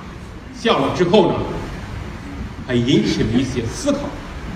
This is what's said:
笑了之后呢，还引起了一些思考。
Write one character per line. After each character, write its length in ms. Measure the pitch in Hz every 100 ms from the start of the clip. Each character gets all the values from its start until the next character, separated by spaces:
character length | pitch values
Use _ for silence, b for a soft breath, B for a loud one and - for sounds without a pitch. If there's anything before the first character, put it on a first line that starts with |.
| - - - - - -
笑 220 | 226 160
了 160 | 135 -
之 80 |
后 280 | 175 208 165
呢， 80 | - - - - - - - - - - - - - -
还 60 |
引 320 | 123 120 175 -
起 180 | -
了 60 | 117
一 100 | 120
些 220 | 139 131 110
思 260 | - 285
考。 80 | 285 - - - - -